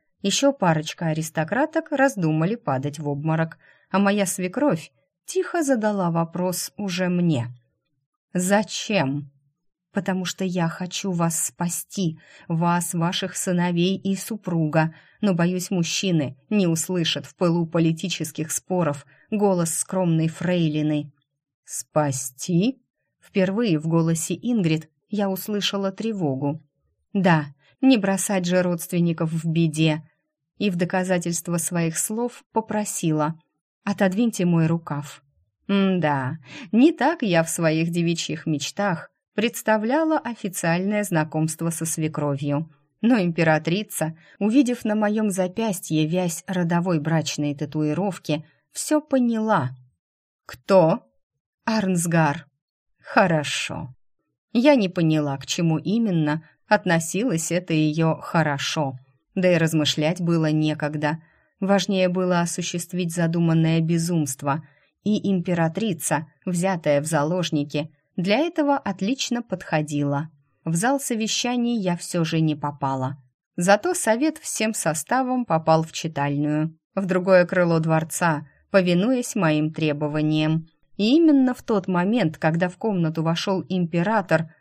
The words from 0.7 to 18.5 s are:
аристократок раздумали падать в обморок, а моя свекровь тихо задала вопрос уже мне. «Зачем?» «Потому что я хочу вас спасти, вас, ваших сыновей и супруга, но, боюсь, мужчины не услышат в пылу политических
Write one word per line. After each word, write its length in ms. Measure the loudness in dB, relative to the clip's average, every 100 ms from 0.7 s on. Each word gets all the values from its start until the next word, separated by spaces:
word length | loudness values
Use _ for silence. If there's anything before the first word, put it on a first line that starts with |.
| 2 -2 -6 -4
аристократок 840 | -2 -4 -4 -2 0 0 -2 -2
раздумали 640 | 0 0 2 0 2 0 -2
падать 420 | -2 -2 -4 -6
в 100 | -6
обморок, 480 | -4 -2 0 -2 -6 _ _ -4
а 80 | 0
моя 280 | 2 2 0
свекровь 640 | -2 -4 0 0 0 -6 _ _ _
тихо 380 | -6 -4 -2 -2
задала 480 | 0 0 0 0 0
вопрос 600 | 0 -2 -2 -2 -4 -8 -8
уже 320 | -6 -2 0
мне. 400 | 2 2 0 -2 -12 _ _ _ _ _ _ _
«Зачем?» 960 | -4 2 2 0 -8 -2 0 0 -2 -8 _ _ _ _ _ _
«Потому 320 | -4 -2 -2
что 200 | -4 -4
я 240 | -4 0 -2
хочу 440 | -2 -8 -6 -4
вас 340 | 0 0 -2 -6
спасти, 720 | -4 -6 -6 -8 -4 -4 -4 _ -20 -6
вас, 460 | -2 0 0 -2
ваших 420 | -2 -2 -2 -6 -6
сыновей 600 | -2 0 0 2 0 0
и 200 | -4 -4
супруга, 760 | -4 -8 -4 0 2 2 2 -2 _ -4
но, 140 | 0
боюсь, 360 | 2 0 -2 -2
мужчины 640 | -2 0 -2 0 0 0 -6 -2
не 160 | 0 2
услышат 600 | 0 -2 -2 -2 -4 -8
в 100 | 0
пылу 280 | 2 2
политических 840 | 0 2 2 0 -4 -6 -8 -6 -6